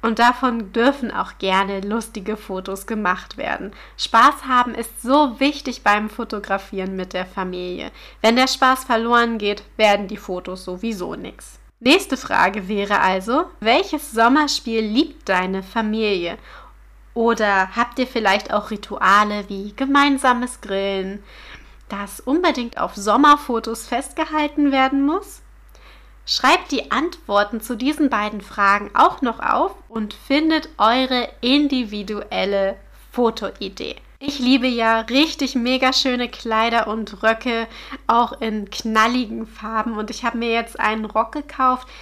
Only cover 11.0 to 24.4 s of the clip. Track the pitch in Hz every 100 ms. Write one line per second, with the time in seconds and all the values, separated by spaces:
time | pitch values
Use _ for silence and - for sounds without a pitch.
11 | 170 160 202 - - - - _ 240 370
12 | - 269 - - 175 214 185 208 202 202
13 | 190 185 196 269 370 - 214 269 392 294
14 | - 220 226 285 294 - - 226 220 226
15 | 320 - - 185 185 190 190 226 214 220
16 | 214 190 170 - - - - - - -
17 | - 240 226 226 208 196 190 233 240 -
18 | 247 226 208 202 - 208 202 208 - 202
19 | 190 202 208 208 196 196 208 - 269 277
20 | 285 269 262 240 247 - - 196 196 196
21 | 190 202 - - - - - - - 202
22 | 202 - - 311 359 269 233 - 170 -
23 | 202 226 294 294 - 226 - 220 - 240
24 | - - 311 311